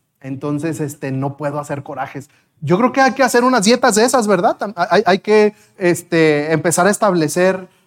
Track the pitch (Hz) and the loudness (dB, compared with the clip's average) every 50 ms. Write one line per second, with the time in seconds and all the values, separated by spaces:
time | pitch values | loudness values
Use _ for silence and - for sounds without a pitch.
0 | _ _ _ _ - 135 135 131 - 147 147 147 151 165 156 147 156 139 147 - | _ _ _ _ -14 -14 -12 -10 -6 -6 -6 -4 -4 -6 -6 -6 -6 -8 -8 -8
1 | - 135 131 131 135 139 135 - 151 143 143 151 143 - 151 135 - - 143 131 | -8 -6 -4 -4 -4 -6 -6 -6 -8 -6 -6 -6 -8 -8 -8 -10 -10 -10 -10 -10
2 | 135 135 - 143 123 _ _ _ _ _ _ _ - 135 170 185 247 247 254 269 | -10 -10 -12 -14 -18 _ _ _ _ _ _ _ -4 -2 0 2 0 0 2 2
3 | 269 262 214 - 269 247 - 240 240 254 254 240 185 208 247 247 240 190 190 208 | 2 2 2 0 0 2 2 2 2 2 2 2 2 2 2 2 2 2 2 2
4 | 220 254 262 262 220 208 202 175 175 233 - - 240 202 - - 170 - 170 196 | 2 2 2 2 2 2 0 2 2 0 -2 -2 -6 -8 -6 -4 -2 0 0 2
5 | 220 175 185 190 - - 214 214 214 208 208 _ _ _ _ - 196 175 175 - | 2 2 0 0 0 2 2 4 4 2 0 _ _ _ _ -2 0 0 0 -2
6 | - - 175 165 160 156 151 147 147 156 165 156 - 180 156 - 180 202 208 - | -4 -2 0 2 2 4 2 0 0 -2 -2 -2 0 0 0 2 2 2 2 2
7 | - 208 180 175 156 147 - 180 180 185 190 190 185 - _ _ _ | 0 0 2 2 0 -2 0 0 2 2 0 -2 -6 -14 _ _ _